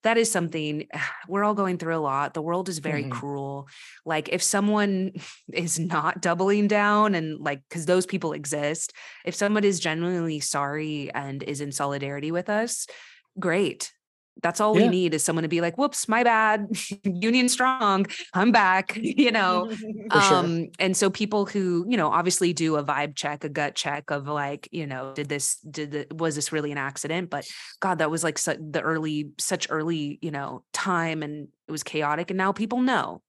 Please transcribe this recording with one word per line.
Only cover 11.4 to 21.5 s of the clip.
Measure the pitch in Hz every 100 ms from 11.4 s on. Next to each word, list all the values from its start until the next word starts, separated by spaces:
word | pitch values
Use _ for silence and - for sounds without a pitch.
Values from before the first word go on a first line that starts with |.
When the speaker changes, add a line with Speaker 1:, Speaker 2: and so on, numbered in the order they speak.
Speaker 1:
is | - 139
in | 143
solidarity | 139 139 139 139 143 151
with | 170 185
us, | 208 233 - - - - - _ -
great. | 185 170 185 - - _ _ _ _ -
That's | 170 170
all | 214
we | 214
Speaker 2:
Yeah. | 233
Speaker 1:
need | 185 180
is | 156
someone | - 165
to | 160
be | 165
like, | 170 170
"Whoops, | 277 - -
my | 226
bad. | 240 220 220 214 202 208 -
<laughs> | 202
Union | 202 175 220 247 247
strong. | - 254 262 214 190 196 - -
I'm | 180 220
back," | 226 190 185 190 220
<laughs> |
you | 226 - 254
know? | 226 190 180 185 220 220
Speaker 3:
<laughs> | 214 214
Speaker 2:
For | 214
sure. | 196 185
Speaker 1:
Um, | 175 165 165 -
and | 185 190
so | 196
people | 190 208 214
who, | 196